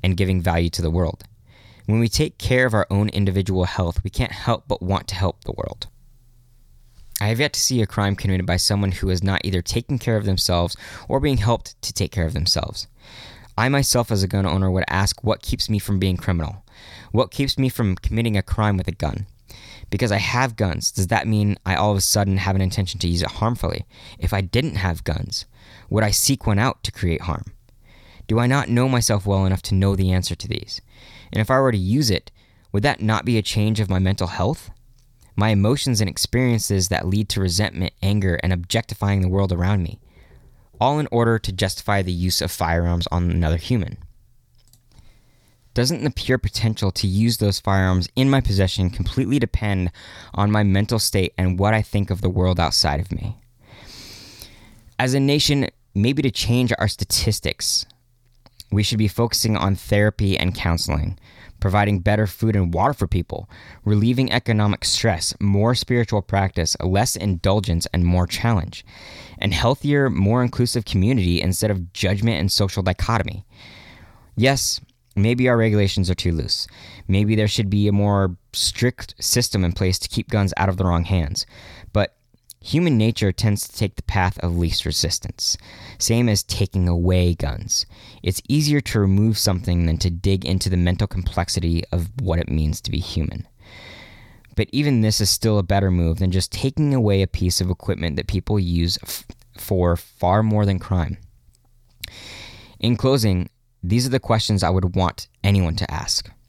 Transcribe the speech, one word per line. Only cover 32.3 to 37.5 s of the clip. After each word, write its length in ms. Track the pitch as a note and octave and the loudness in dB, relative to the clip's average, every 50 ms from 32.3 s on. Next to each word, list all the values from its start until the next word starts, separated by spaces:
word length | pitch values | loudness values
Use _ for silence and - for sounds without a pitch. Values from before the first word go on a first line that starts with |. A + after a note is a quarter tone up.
| _ _ _ _ _ _ _ _ - | _ _ _ _ _ _ _ _ -4
would 100 | G2+ G2+ | 0 0
that 180 | C#3+ - - | 0 -2 0
not 220 | G2 G#2+ A2 F#2+ - | 0 0 0 0 0
be 140 | A2 A#2+ | 0 0
a 40 | A2 | 0
change 380 | G2+ - - A2+ G#2 G#2+ A2+ G#2+ | 0 0 -2 0 0 0 0 0
of 100 | A2 F#2 | 0 0
my 100 | F#2 F2+ | 0 2
mental 280 | F#2+ F#2 G2 - F#2 | 2 2 0 0 -2
health? 420 | F2+ - - F#2 G#2+ D#3+ - - - - - _ - - _ _ _ _ _ - _ - | -4 -2 -2 -2 -2 -2 -6 -12 -20 -20 -20 _ -20 -20 _ _ _ _ _ -20 _ -2
My 120 | - G#2 A2 | 0 2 2
emotions 520 | A2 G2+ G2 G#2+ C3+ C#3 - C3+ A#2+ G2+ | 4 4 4 4 2 2 0 -2 0 0
and 80 | G#2+ F2+ | 0 -2
experiences 800 | - - - - - A#2+ B2+ B2 A#2 A2 - - G2+ F#2+ F2+ F2 | -2 -6 -6 -2 0 0 2 2 2 0 0 0 0 0 0 0
that 180 | F#2 C#2 - | -2 -2 -2
lead 220 | F2+ F#2+ G#2 G#2+ - | 0 0 0 0 -2
to 100 | - G2 | -2 -2
resentment, 540 | F#2+ F#2 | 0 0